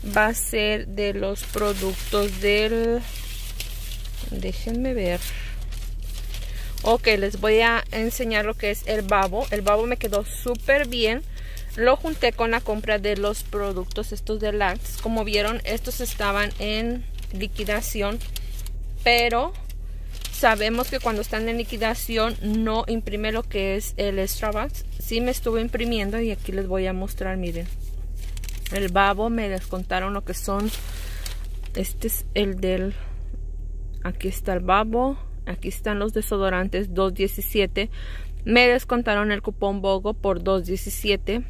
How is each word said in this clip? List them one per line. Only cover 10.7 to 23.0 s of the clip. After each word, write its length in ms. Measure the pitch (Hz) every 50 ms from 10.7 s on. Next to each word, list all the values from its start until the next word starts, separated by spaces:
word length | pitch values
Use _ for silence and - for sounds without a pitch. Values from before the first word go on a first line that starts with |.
| 269 285 294
bien. 360 | 233 254 240 226 214 226 262 - - - - - - - - - - -
Lo 200 | - 226 254 262
junté 380 | - - 330 311 - - 240 -
con 180 | - 233 226
la 100 | 226 240
compra 380 | - 214 214 214 214 220 214 208
de 180 | 196 208 208
los 240 | 190 202 208 214 -
productos 680 | - - - 208 202 202 190 185 180 - - - 220 -
estos 280 | 214 202 - - 214 214
de 140 | 214 208 208
Lacts. 480 | 208 202 185 185 240 - - - -
Como 220 | - 226 226 226 214
vieron, 360 | 214 208 208 208 214 233 226 -
estos 360 | - 220 226 - 254 247 -
estaban 500 | 247 240 - - 214 202 202 202 208 202 - -
en 440 | 202 208 214 220 226 233 240 247 247 - - - - - -
liquidación, 880 | 190 202 196 - - 208 196 208 214 220 - - 214 202 202 220 233 - - - - - - - - - - - - - - - - -
pero 500 | 240 240 240 233 240 233 233 277 349 - - - - - - - - - - - - - - - -
sabemos 580 | - - - 233 220 208 208 220 233 240 262 -
que 100 | 277 254
cuando 220 | - 240 220 208
están 280 | - - - 220 220 226
en 80 | 233
liquidación 800 | 233 226 - 247 214 226 220 233 - - - 226 220 220 233 233 -
no 440 | - 208 214 220 220 220 220 226 233
imprime 440 | - 226 226